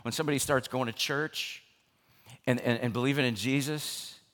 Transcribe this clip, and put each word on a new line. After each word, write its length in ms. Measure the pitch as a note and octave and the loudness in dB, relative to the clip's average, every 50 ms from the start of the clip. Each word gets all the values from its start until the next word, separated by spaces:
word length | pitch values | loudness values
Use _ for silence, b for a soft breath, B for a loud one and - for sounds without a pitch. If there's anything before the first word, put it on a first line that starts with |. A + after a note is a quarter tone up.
| B | B
when 100 | A#2+ A2 | -4 -2
somebody 260 | - D#3+ D3+ D3 C3 | -2 0 2 2 0
starts 300 | - - D3 C3 A#2+ - | 2 4 2 2 2 0
going 160 | - B2+ C3 | -2 -2 -2
to 80 | A#2 A2+ | -2 -2
church 680 | - - - C#3+ C#3 D3+ D#3 - - - - - - - _ _ _ _ _ _ _ b b b b b b b b b - | -4 -2 -2 -2 -2 -2 -4 -6 -8 -8 -8 -10 -14 -18 _ _ _ _ _ _ _ b b b b b b b b b 0
and, 140 | B2 A#2+ | 0 2
and, 180 | - A#2+ A#2+ A#2 | 4 2 2 2
and 140 | A#2+ B2 G2+ | 2 0 0
believing 320 | B2 B2 C3+ C#3 C#3+ C3+ | 2 2 2 2 4 2
in 100 | B2 A#2 | 2 0
Jesus, 840 | G#2 G2 B2+ C3+ C#3+ C3+ C#3+ D3+ D3+ D3 - - - - - - - _ _ | 0 0 0 2 2 0 0 -4 -4 -4 -6 -8 -8 -10 -12 -14 -18 _ _